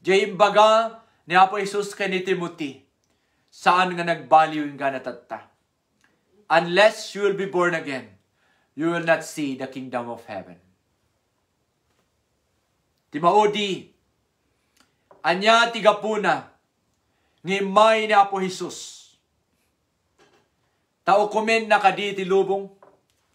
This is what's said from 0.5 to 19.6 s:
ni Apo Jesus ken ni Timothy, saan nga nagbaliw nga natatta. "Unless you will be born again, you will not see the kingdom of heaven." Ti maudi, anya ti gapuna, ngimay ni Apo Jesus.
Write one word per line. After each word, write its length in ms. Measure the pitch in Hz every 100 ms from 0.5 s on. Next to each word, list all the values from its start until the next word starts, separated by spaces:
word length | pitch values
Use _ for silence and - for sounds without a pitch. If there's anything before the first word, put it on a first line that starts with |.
| 190 214 220 226 - _ _ -
ni 80 |
Apo 240 | 180 190 208
Jesus 400 | 196 208 196 -
ken 160 | 190
ni 80 | 185
Timothy, 640 | 185 180 170 - 147 131 _ _ _ _ _ _ _
saan 480 | - - 180 185 175
nga 80 | 170
nagbaliw 640 | 156 123 156 160 156 147 139
nga 160 | 139
natatta. 560 | 131 131 120 _ 110 - _ _ _ _ _ _ _ _ _ _
"Unless 680 | 160 170 180 214 - - 196
you 80 | 202
will 120 | 175
be 120 | 190
born 240 | 180 175
again, 400 | 165 139 135 110 98 _ _ _ _ _ -
you 160 | 165
will 120 | 170 165
not 200 | 156 156
see 320 | - 147 127
the 80 | 131
kingdom 440 | 135 131 120 120
of 120 | 117 -
heaven." 280 | 104 92 87 _ _ _ _ _ _ _ _ _ _ _ _ _ _ _ _ _ _ _ _ _ _ _ _ _
Ti 80 | 147
maudi, 720 | 170 202 214 208 202 165 - _ _ _ _ _ _ _ _ _ _ _ _ _ 156
anya 440 | 180 208 226 233
ti 80 | 220
gapuna, 720 | 208 208 214 214 180 147 - _ _ _ _ _ _ _ _ _
ngimay 640 | 165 196 196 196 220 220 214
ni 80 |
Apo 240 | 208 196 190
Jesus. 600 | 185 - 170 - - - _ _ _ _ _ _